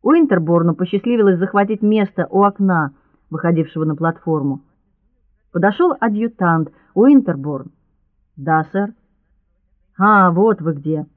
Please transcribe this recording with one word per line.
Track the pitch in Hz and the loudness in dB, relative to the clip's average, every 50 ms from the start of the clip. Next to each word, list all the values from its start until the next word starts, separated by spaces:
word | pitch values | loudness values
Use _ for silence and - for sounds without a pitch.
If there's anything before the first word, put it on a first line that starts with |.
| - | 2
Уинтерборну | - 302 339 330 277 208 175 160 156 170 170 165 170 160 | 2 4 4 4 2 2 0 0 0 0 2 2 0 0
посчастливилось | - 180 180 - 202 - 233 240 233 214 196 185 170 | -2 -4 -4 -4 -4 -2 -2 0 2 2 2 2 2
захватить | 180 196 - 202 202 202 220 214 220 | -2 -2 0 -2 0 0 -2 -2 0
место | 208 214 220 202 190 _ - 175 - | 0 2 0 0 -2 _ -6 -6 -2
у | - 190 202 | 0 2 2
окна, | 202 196 202 202 190 180 165 151 139 139 _ _ _ _ _ _ _ | 2 0 0 -2 0 0 0 -2 -4 -8 _ _ _ _ _ _ _
выходившего | 156 160 - 175 170 160 160 156 - 160 156 | -12 -6 -2 -2 0 0 -2 -4 -4 -6 -4
на | 156 151 | -4 -4
платформу. | 147 160 165 165 170 _ 165 160 151 139 143 135 135 _ _ _ _ _ _ _ _ _ _ _ _ _ _ _ _ _ _ _ | -2 -4 -4 -4 -4 _ -4 -4 -2 -2 -4 -6 -6 _ _ _ _ _ _ _ _ _ _ _ _ _ _ _ _ _ _ _
Подошёл | 175 170 202 202 - 349 359 277 269 | -2 0 0 0 2 0 0 0 -2
адъютант. | - 233 208 208 226 233 226 _ 190 175 165 165 160 143 _ _ _ _ _ | -4 -4 -2 -2 -4 -6 -4 _ 0 0 0 0 -2 -4 _ _ _ _ _
"Уинтерборн". | 185 220 269 294 269 - - 156 139 135 147 147 - - 175 _ _ _ _ _ _ _ _ _ _ _ _ _ | 2 4 6 6 4 4 2 -6 -6 -6 -8 -10 -10 -12 -14 _ _ _ _ _ _ _ _ _ _ _ _ _
"Да, | - 139 151 160 156 151 147 - | -12 -4 -2 0 0 0 -2 -4
сэр". | 190 202 208 233 _ _ _ _ _ _ _ _ _ _ _ _ _ _ _ _ _ _ _ _ | -4 -4 -4 -8 _ _ _ _ _ _ _ _ _ _ _ _ _ _ _ _ _ _ _ _
"А, | - 185 208 214 202 190 180 170 | 0 2 4 4 4 4 2 2
вот | 170 202 226 214 214 | 2 0 0 0 -2
вы | 160 165 160 | -4 -8 -8
где. | 143 139 151 156 151 151 147 _ | -6 -6 -6 -6 -6 -6 -10 _